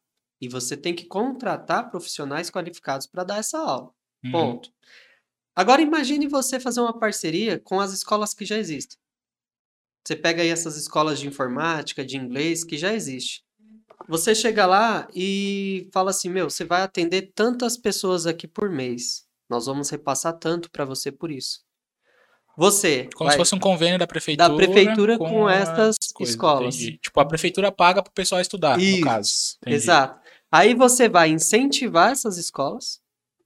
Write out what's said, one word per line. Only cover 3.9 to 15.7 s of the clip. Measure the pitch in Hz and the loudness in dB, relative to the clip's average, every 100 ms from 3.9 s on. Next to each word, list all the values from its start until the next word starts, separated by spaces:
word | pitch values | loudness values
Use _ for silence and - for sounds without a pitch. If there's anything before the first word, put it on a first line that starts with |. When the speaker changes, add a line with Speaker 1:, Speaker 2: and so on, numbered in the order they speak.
| _ _ _ | _ _ _
Speaker 2:
Uhum. | 127 | -6
Speaker 1:
Ponto. | 165 143 120 - _ _ - _ _ _ _ _ | -2 -2 -4 -14 _ _ -20 _ _ _ _ _
Agora | - 190 277 | 0 4 4
imagine | 302 311 254 294 294 | 4 0 0 -2 -2
você | 285 254 240 | -2 -4 -4
fazer | 247 240 | -4 -2
uma | 240 226 | -2 -2
parceria | 220 202 160 165 220 208 | -4 -2 -4 -2 -2 -4
com | - 185 | -4 -4
as | 196 | -2
escolas | 190 - 214 208 | -6 -4 -2 -2
que | - | -8
já | 202 214 | -6 -6
existem. | 185 143 - - _ _ _ _ _ _ _ _ _ _ | -6 -8 -12 -18 _ _ _ _ _ _ _ _ _ _
Você | - 156 | -10 -4
pega | 165 170 | -2 0
aí | 170 | 0
essas | 165 165 151 | -2 -6 -8
escolas | 151 156 156 139 | -4 0 0 -2
de | 143 | -6
informática, | 139 131 127 165 156 135 - | -6 -6 -4 -4 -4 -6 -10
de | 131 135 | -8 -8
inglês, | 127 127 156 165 | -8 -4 -4 -4
que | 165 147 | -6 -6
já | 180 | -4
existe. | 220 139 131 - - _ _ _ - _ - - | -4 -6 -8 -10 -12 _ _ _ -20 _ -20 -6
Você | 160 - | -2 0
chega | 220 233 220 185 | 0 2 2 4
lá | 190 226 190 - | 4 4 0 -6
e | 180 190 196 202 196 196 | -6 -4 -2 -2 -4 -4